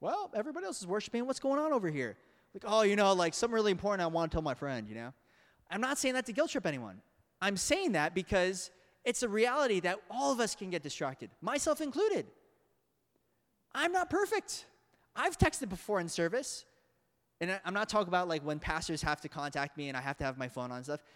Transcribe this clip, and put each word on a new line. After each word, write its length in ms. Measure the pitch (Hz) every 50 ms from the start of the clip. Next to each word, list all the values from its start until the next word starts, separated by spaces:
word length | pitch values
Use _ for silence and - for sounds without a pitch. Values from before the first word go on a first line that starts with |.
well, 300 | 143 185 302 415 403 - -
everybody 300 | 208 214 302 262 339 359
else 160 | - - -
is 60 | 196
worshiping. 400 | 175 190 214 208 - - 233 240
What's 140 | 262 262 -
going 200 | - 269 277 285
on 120 | 302 311 302
over 180 | 247 196 170
here?" 260 | 151 143 127 113 95 - _ _ _ _ _ _ -
Like, 100 | 190 -
"Oh, 140 | 208 208 220
you 160 | 220 202 202
know, 160 | 208 208 196 196
like, 220 | 180 175 165 156
something 200 | - - 233 233
really 180 | 220 214 208 190
important 300 | 175 - 202 202 190 175
I 40 |
wanna 240 | 165 160 165 165 156
tell 120 | 147 165 160
my 120 | 151 127
friend, 340 | - - 143 135 120 107 107
you 60 | 107
know?" 180 | 113 117 123 139 _ _ _ _ _ _ _ _ _ _ -
I'm 120 | 170 202 233
not 160 | 262 285 -
saying 160 | - 262 254
that 100 | 254 240
to 60 | - 214
guilt 180 | 254 311 -
trip 140 | - 269 190
anyone. 380 | 170 147 131 117 104 90 101 - _ _ _ _ _ _ _ 180
I'm 160 | 196 202 180
saying 340 | - - 294 370 392 330 208
that 220 | 160 147 160 175
because 560 | 185 185 - 208 190 180 185 196 185 - - - _ _ _ _ _ -
it's 180 | 240 240 - 254
a 60 | 233
reality 520 | 196 214 220 247 247 294 294 254 208 185
that 200 | 170 175 180 208 - -
all 220 | 208 240 277 277 269
of 80 | 233
us 140 | 233 208 -
can 160 | - 202 185
get 120 | 175 170 -
distracted, 480 | 147 - - 160 135 120 - - 101 - _ -
myself 400 | 196 262 294 - 320 302 - 311
included. 440 | 285 - 294 403 427 403 240 - - - _ _ _ _ _ _ _ _ _ _ _ _ _ _ _ _ _ _ _ _ _ _ _ _ _ _ _ - 247
I'm 140 | 302 349 359
not 160 | 370 359 349
perfect. 560 | - 359 415 - 440 403 - - - - - - _ _ _ _ _ _ _ _ _
I've 220 | - 269 359 330
texted 320 | - - 320 - - 277 202
before 320 | 185 175 - - 208 190
in 80 | 170 170
service, 560 | - - 170 170 190 247 - - - - - - _ _ _ _ _ _ _ _ _ _ _ _ _ _ 170
and 100 | 180 190
I, 80 | 196 -
I'm 100 | 175 185
not 160 | 202 214 208
talking 180 | - 214 208 175
about, 180 | 180 180 180
like, 160 | 180 165 156 143
when 160 | 147 151 151
pastors 440 | - - 165 160 160 - 165 147 -
have 180 | 160 151 -
to 80 | - 151
contact 480 | - - 143 143 139 147 139 143 -
me 120 | 156 143 139
and 80 | 135
I 40 | 127
have 160 | 127 139 139
to 80 | - 143
have 140 | 135 131 131
my 100 | 131 123
phone 220 | - 131 123 123
on 80 | 123 123
and 60 | 127
stuff. 180 | 135 147 147 - - -